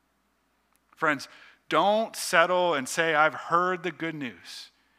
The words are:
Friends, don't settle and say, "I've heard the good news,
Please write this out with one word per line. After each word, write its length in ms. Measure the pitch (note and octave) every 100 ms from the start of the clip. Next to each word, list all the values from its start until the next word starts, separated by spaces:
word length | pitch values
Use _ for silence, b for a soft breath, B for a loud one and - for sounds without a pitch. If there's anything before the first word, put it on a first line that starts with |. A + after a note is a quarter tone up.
| _ _ _ _ _ _ _ _ _
Friends, 320 | - D#3 C#3 - b b b -
don't 440 | D#3 F#3+ G#3+ A3
settle 600 | - - F3 F3 F3+ F3
and 120 | D3 B2+
say, 280 | - E3
"I've 200 | D3+ D#3
heard 480 | D3+ - E3+ F3+ F3+
the 80 | E3+
good 240 | C#3+ E3
news, 560 | D#3 B2+ F2+ - - - _ _